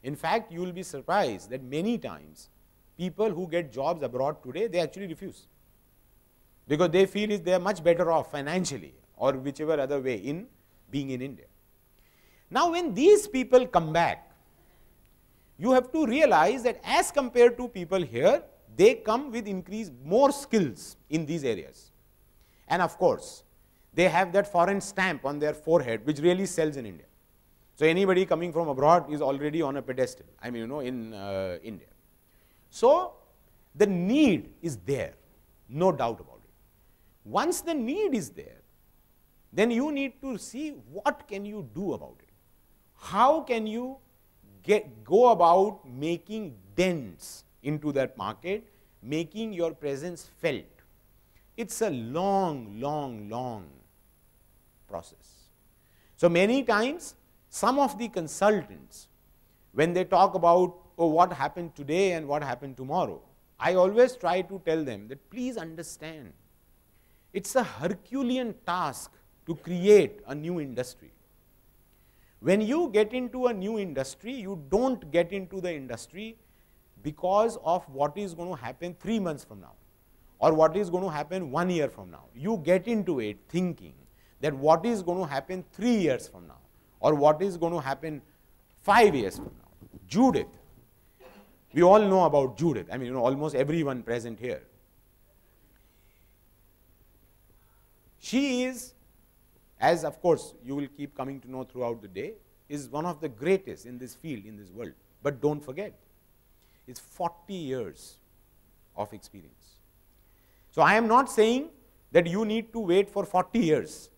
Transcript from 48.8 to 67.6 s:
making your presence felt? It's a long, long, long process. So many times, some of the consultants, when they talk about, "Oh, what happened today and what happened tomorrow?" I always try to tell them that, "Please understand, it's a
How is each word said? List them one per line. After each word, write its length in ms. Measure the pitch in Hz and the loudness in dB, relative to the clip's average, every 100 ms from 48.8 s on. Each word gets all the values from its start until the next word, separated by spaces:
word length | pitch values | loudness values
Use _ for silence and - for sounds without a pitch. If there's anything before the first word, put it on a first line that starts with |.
| _ _ | _ _
making 520 | 117 156 165 208 226 | -8 -6 -6 -8 -8
your 200 | 185 165 | -4 -6
presence 560 | 160 147 139 170 170 - _ | -4 -8 -6 -8 -12 -18 _
felt? 260 | 165 120 - _ _ _ _ _ _ _ _ - | -4 -4 -10 _ _ _ _ _ _ _ _ -12
It's 240 | 226 - | -10 -4
a 80 | 214 | -4
long, 880 | 131 113 147 196 196 185 143 107 104 | -4 -6 -2 0 0 0 -4 -10 -8
long, 500 | 135 151 139 113 104 | -6 -4 -6 -10 -10
long 380 | 117 127 110 82 67 _ _ _ _ _ _ _ _ _ _ _ | -8 -8 -10 -16 -20 _ _ _ _ _ _ _ _ _ _ _
process. 600 | 98 - - _ _ _ _ _ _ _ _ _ _ | -14 -14 -20 _ _ _ _ _ _ _ _ _ _
So 140 | 175 | 4
many 340 | 170 196 262 | 6 4 2
times, 520 | 262 208 240 339 - - _ _ _ | 2 2 2 -4 -12 -20 _ _ _
some 300 | - 202 269 | -2 0 2
of 180 | 269 196 | 0 -2
the 100 | 233 | -6
consultants, 1000 | - 160 - 202 214 151 85 67 - - _ _ _ _ _ _ | -6 -8 0 2 2 -2 -16 -20 -20 -20 _ _ _ _ _ _
when 200 | 104 160 | 0 0
they 100 | 175 | 2
talk 320 | 185 180 190 185 | 2 4 4 4
about, 420 | 170 175 180 - - - | 4 6 4 -2 -20 0
"Oh, 100 | 165 | 2
what 260 | 156 180 | 4 2
happened 420 | 170 139 180 170 - | 2 -6 -6 -14 -12
today 380 | 143 165 196 | -4 0 0
and 140 | 170 147 | 0 -4
what 160 | 147 | -4
happened 340 | 143 123 143 131 | -4 -8 -10 -12
tomorrow?" 440 | 131 170 139 80 - _ _ _ | -6 -2 -2 -6 -16 _ _ _
I 160 | 147 185 | 0 4
always 400 | 185 214 247 254 | 4 6 4 4
try 260 | 170 185 | -2 -2
to 200 | 180 190 165 | -4 -8 -2
tell 180 | 160 | -2
them 240 | 143 104 107 | -2 -8 -12
that, 220 | 139 _ | -18 _
"Please 280 | 226 247 233 | -8 -8 -8
understand, 760 | 165 160 165 - 156 160 110 - _ _ _ _ _ _ _ _ _ | -12 -14 -16 -14 -16 -16 -20 -20 _ _ _ _ _ _ _ _ _
it's 220 | 196 185 | -10 -2
a 80 | 262 | -2